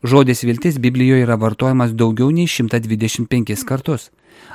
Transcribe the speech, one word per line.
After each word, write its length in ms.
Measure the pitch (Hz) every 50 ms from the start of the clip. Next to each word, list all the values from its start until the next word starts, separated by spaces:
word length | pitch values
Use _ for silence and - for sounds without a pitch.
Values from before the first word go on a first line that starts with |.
| -
Žodis 400 | 120 131 143 139 127 123 - -
viltis 360 | 120 117 120 - 180 151 131
Biblijoje 420 | 120 123 127 127 127 131 135 131 123
yra 120 | 117 117
vartojamas 560 | 107 110 110 110 - 127 131 131 131 123 117 110
daugiau 380 | 113 117 113 113 107 123 139 160
nei 160 | 170 175 165
šimtą 320 | - - 120 110 - 117
dvidešimt 480 | 113 110 110 107 113 110 - - 120 -
penkis 340 | 131 123 110 - 104 95 269
kartus. 440 | - 131 131 131 - 151 113 - - _ _ _ _ _ - - -